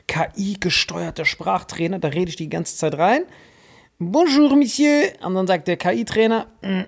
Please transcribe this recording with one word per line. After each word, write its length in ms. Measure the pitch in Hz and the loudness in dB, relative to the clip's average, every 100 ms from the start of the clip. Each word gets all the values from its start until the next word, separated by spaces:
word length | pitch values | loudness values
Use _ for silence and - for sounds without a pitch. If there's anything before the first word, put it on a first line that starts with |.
| - | -6
K-I-gesteuerter 1160 | 160 - - 196 196 175 135 - 170 170 160 | -4 -4 -4 -6 -4 -2 -2 -2 -6 -8 -6
Sprachtrainer, 760 | 156 - 185 185 - - 170 185 | -6 -4 -2 -2 -4 -4 -4 -2
da 100 | 156 | -2
rede 200 | 151 180 | -2 -4
ich 80 | 156 | -6
die 140 | 156 | -8
ganze 260 | 165 170 - | -6 -6 -4
Zeit 220 | 156 143 | -4 0
rein. 240 | 180 277 370 - - _ _ - _ - | 2 2 -2 -12 -20 _ _ -20 _ -10
„Bonjour, 560 | 175 269 349 269 294 | -2 2 4 6 6
Monsieur.“ 500 | 277 240 - 294 294 392 - | 6 4 2 4 4 2 -2
Und 100 | 180 185 | -4 0
dann 100 | 185 | 2
sagt 220 | 180 180 | 0 0
der 100 | 170 | -2
K-I-Trainer, 640 | 180 233 226 214 226 226 - _ | 0 -2 -2 2 2 0 -4 _
„Mm, 200 | 196 185 | -6 -4